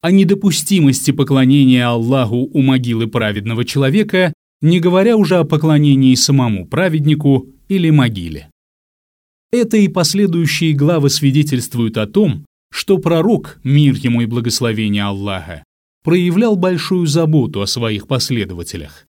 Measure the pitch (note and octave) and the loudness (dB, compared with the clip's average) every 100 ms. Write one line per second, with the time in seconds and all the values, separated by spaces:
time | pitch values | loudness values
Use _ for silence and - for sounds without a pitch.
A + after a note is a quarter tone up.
0 | E3+ G3 F3+ G3 G3+ D3+ - F#3+ C#3+ B2+ | 2 2 2 2 0 -2 -2 2 2 2
1 | - C#3+ C#3 C3+ C3 C#3+ C3 B2+ A#2+ A#2+ | -2 -2 0 2 4 4 4 4 2 -2
2 | A#2 C3+ A#2 A#2+ B2 D3+ C3+ C3 A#2+ A2+ | 0 0 0 -2 -2 0 0 0 -2 -4
3 | A2+ A#2 G#2+ G#2 G#2 A#2 A#2+ C#3 C3+ F#3+ | -2 -2 -4 -4 -6 -6 -4 -2 0 0
4 | G#3 F#3 F3+ - _ _ D#3 F3+ F3 F3+ | 0 0 -2 -4 _ _ 0 2 2 2
5 | G#3+ A3+ F3 F3+ D3+ D3+ D#3 D3+ D3 C3+ | 2 2 2 2 2 0 2 4 4 4
6 | C3 B2+ - C3+ A#2+ G2+ F2 - F#3 D#3 | 4 4 2 2 0 -4 -4 -2 -2 0
7 | D3 D3+ C#3+ C3 C3 _ _ G3 E3 D3+ | 0 2 2 0 -2 _ _ -2 2 2
8 | B2 G2 E2+ D2 D2+ _ _ _ _ _ | 2 -2 -10 -12 -16 _ _ _ _ _
9 | _ _ _ _ _ A#3+ A#3 A3 G3 F#3+ | _ _ _ _ _ -2 0 2 2 0
10 | E3 G3 G3 E3+ D#3 - E3 C#3+ C#3+ E3+ | -2 0 0 0 -2 -2 -2 0 0 2
11 | C#3+ - C#3+ C#3 D3 B2+ - A#2+ A2+ A2 | 0 0 0 0 0 -4 -4 -4 -4 -4
12 | G#2 G3 G3+ G2 - _ _ - - F#3+ | -2 0 0 -2 -12 _ _ -12 -2 -2
13 | E3 E3 F#3 A3 - - C3 C#3+ D3 B2 | 0 0 0 -2 -4 -10 0 2 4 2
14 | A#2+ A#2+ A#2 A#2+ A#2 - A#2 A2 G#2+ G#2 | -2 -2 -2 -4 -4 -4 -4 -2 -2 -2
15 | G2+ G2 G2+ F#2+ E2 D#2+ _ _ _ _ | -4 -6 -8 -8 -12 -18 _ _ _ _
16 | - F3+ F3 F3 A#3 G3+ F#3 F3+ - F#3 | -2 0 2 2 0 0 0 -2 -2 -2
17 | E3 D3+ D#3 D#3 A#2 F#2+ G2 - A#2 G#2 | 0 0 2 0 0 -4 -6 -4 -4 -6
18 | - C3 - A#2+ F#2 F2 E2+ F#2 D2 - | -4 -6 -2 -4 -6 -10 -12 -12 -14 -20
19 | _ | _